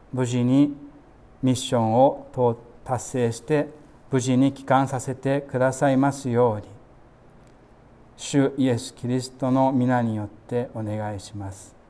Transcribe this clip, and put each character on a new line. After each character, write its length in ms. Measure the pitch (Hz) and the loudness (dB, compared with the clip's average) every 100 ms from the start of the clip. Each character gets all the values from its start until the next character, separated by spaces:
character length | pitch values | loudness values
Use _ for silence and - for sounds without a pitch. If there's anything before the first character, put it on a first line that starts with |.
| - | -8
無 120 | 127 123 | -4 -2
事 180 | 123 | 0
に 320 | 123 139 147 143 - - - - - - | 4 4 2 0 -16 -20 -20 -20 -20 -2
ミ 80 | 131 | 0
ッ 40 | 123 | 0
シ 200 | - 123 | 0 0
ョ 40 | |
ン 140 | 110 | 2
を 340 | 117 139 - - - 123 113 - - - | 4 4 2 -8 0 0 0 -8 -18 -6
達 180 | 123 | -6
成 280 | - 127 117 | -4 -2 -2
し 80 | 117 | -2
て、 280 | - 151 294 - - - - | -2 -2 -2 -10 -20 -20 -4
無 120 | 131 | -2
事 160 | 123 127 | 2 2
に 160 | 139 | 2
帰 100 | 139 | 0
還 240 | - 135 135 | 0 2 2
さ 140 | 131 | -4
せ 140 | - 127 | -6 -6
て 260 | 135 139 | -2 -2
く 180 | 139 127 | -2 0
だ 140 | 131 | 0
さ 180 | 131 143 | 2 2
い 60 | 131 | 4
ま 160 | 139 | 2
す 160 | 139 127 | -2 -2
よ 260 | 117 123 104 | 2 2 0
う 20 | |
に。 60 | - - - - - - - - - - - - - - - - | -10 -20 -20 -20 -20 -20 -20 -20 -20 -20 -20 -20 -20 -20 -20 -16
主 380 | - 143 131 - | -2 2 2 2
イ 120 | 131 | 0
エ 80 | 117 | 0
ス・ 180 | - - | -4 -10
キ 120 | 120 | -4
リ 140 | 127 | -4
ス 100 | 123 | -4
ト 200 | - 131 | -6 0
の 220 | 131 135 | 2 2
皆 280 | 135 123 123 | 2 2 2
に 140 | 117 107 | 0 -4
よ 80 | |
っ 40 | 104 | -8
て 420 | - - 120 - | -12 -6 -6 -4
お 80 | 113 | -8
願 320 | 107 107 104 | -6 -6 -6
い 60 | 101 | -8
し 160 | - 104 | -12 -12
ま 160 | 95 | -12
す。 240 | - - - | -14 -20 -20